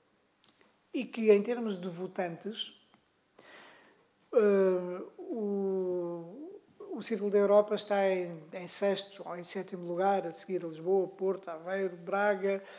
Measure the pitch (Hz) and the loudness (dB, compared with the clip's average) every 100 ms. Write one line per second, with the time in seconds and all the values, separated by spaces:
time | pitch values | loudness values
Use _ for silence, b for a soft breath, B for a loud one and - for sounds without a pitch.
0 | _ _ _ _ _ _ _ _ _ 294 | _ _ _ _ _ _ _ _ _ -6
1 | 226 233 220 202 220 240 220 185 185 165 | -4 0 6 6 6 -2 -2 -4 -6 -6
2 | 185 - 170 165 196 220 - - _ _ | -8 -4 -6 -6 -10 -8 -10 -12 _ _
3 | _ _ _ _ B B B B B B | _ _ _ _ B B B B B B
4 | B _ _ 262 208 196 190 180 180 180 | B _ _ 6 6 6 6 4 0 -6
5 | 214 - 370 240 208 202 196 190 185 180 | -10 -14 -8 -4 -2 0 0 0 0 -2
6 | 175 170 170 240 330 403 _ _ - 294 | -2 -6 -10 -14 -14 -16 _ _ -12 -6
7 | 196 214 202 202 202 208 208 208 - 202 | -2 -2 2 4 6 6 4 -2 -2 2
8 | 196 190 175 165 151 190 180 - 202 185 | 2 0 -2 -8 -12 -12 -4 0 2 0
9 | - - 170 170 170 196 180 180 175 175 | -4 -12 -12 -8 -6 -8 -8 -10 -6 0
10 | 196 196 170 160 - 180 165 156 170 196 | 2 2 -2 -8 -6 -4 -4 -6 0 2
11 | 180 - 190 175 170 160 170 196 190 175 | 2 -2 -2 -2 -6 -10 -6 -2 -4 -4
12 | 175 196 208 196 196 196 B | -4 2 2 2 0 -2 B